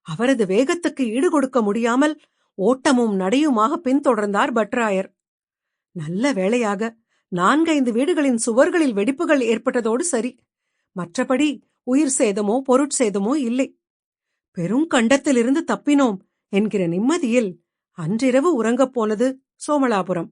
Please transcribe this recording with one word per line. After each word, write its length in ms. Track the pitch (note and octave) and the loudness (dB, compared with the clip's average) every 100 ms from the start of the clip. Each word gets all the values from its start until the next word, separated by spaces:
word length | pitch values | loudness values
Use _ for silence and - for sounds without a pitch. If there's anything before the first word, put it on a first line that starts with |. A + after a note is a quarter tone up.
அவரது 440 | - D#3+ B3 C4 F#3+ | -12 -2 0 2 2
வேகத்துக்கு 640 | F#3+ C4+ F4 D#4+ D4+ A#3+ | 2 2 0 -4 -4 -4
ஈடு 200 | A3+ F4 | 0 2
கொடுக்க 320 | D4+ C4 B3+ | 2 0 0
முடியாமல் 600 | G#3 G#3 A#3 B3 D4+ D4+ _ _ _ | 0 0 0 2 0 -2 _ _ _
ஓட்டமும் 680 | - F#3+ C4 E4 B3 A#3 G3 | -2 0 0 2 2 2 0
நடையுமாக 540 | F#3 B3+ D#4 A3+ A3 E4 | 0 0 2 2 0 0
பின்தொடர்ந்தார் 680 | B3+ C4+ C#4+ A3 G#3 G3+ C#4 | -2 0 2 0 0 0 0
பட்ராயர். 640 | A#3 G#3+ B3 A3+ F#3+ F#3+ _ _ _ _ _ _ _ _ | -2 -2 -2 -2 -2 -4 _ _ _ _ _ _ _ _
நல்ல 420 | F3+ D3+ F3+ C#4+ | -12 -8 -2 -2
வேளையாக 640 | G3 F#3 B3 A3 G3 A3+ - _ _ _ | 0 0 0 -2 -4 -6 -10 _ _ _
நான்கைந்து 640 | F3+ F#3+ C#4+ E4 D4+ B3 | 0 2 2 2 2 0
வீடுகளின் 460 | A3 D4 D#4+ C#4 A3+ | 0 0 0 0 0
சுவர்களில் 560 | A#3 A3+ D#4+ F4 D4 | 0 2 2 2 0
வெடிப்புகள் 480 | G3+ G#3 C4+ E4+ C#4+ | 0 -2 -2 0 0
ஏற்பட்டதோடு 580 | A#3 A3+ B3+ B3 A3 A#3+ | 2 -2 -2 -2 -2 -2
சரி, 400 | F4 A#3 A#3+ - _ _ _ _ _ F#3 | -2 -4 -6 -10 _ _ _ _ _ -12
மற்றபடி 680 | E3+ - B3+ C4 D4+ A#3+ _ _ | -8 -6 -2 0 0 -2 _ _
உயிர் 300 | - C4 D#4 - | -2 0 2 2
சேதமோ 440 | A#3 G3 G#3 A#3+ C4+ | 0 0 0 -2 2
பொருட்சேதமோ 680 | B3+ C#4+ - A3+ G3 G3 D#4 | 2 2 0 0 0 -2 -2
இல்லை. 440 | A#3 B3 C4+ _ _ _ _ _ _ _ _ - | -2 -2 -4 _ _ _ _ _ _ _ _ -8
"பெருங்கண்டத்திலிருந்து 1040 | F3 A#3+ E4 D4 A3+ C#4 D4+ B3 A#3 C#4+ E4 | -2 0 0 2 2 2 2 2 2 0 -2
தப்பினோம்" 460 | G#3 - C#4+ C4 F#3+ _ _ _ | -4 2 2 2 0 _ _ _
என்கிற 380 | G3 G#3+ G#3 E3+ | -2 0 -2 -2
நிம்மதியில் 680 | E3+ A#3+ F4 B3+ B3 G#3 E3 _ _ _ | 0 0 0 0 0 -2 -8 _ _ _
அன்றிரவு 720 | - D#3+ A3 C4 B3+ D#4+ C#4 | -10 -6 0 2 2 2 0
உறங்கப் 300 | A3 B3 C4 | 0 0 0
போனது 500 | B3 G#3+ G#3 B3+ C4 _ _ - | 0 -2 0 -2 -2 _ _ -2
சோமலாபுரம். 640 | D4 C4 G#3 F3+ F3 E3 | 0 0 0 -2 -6 -6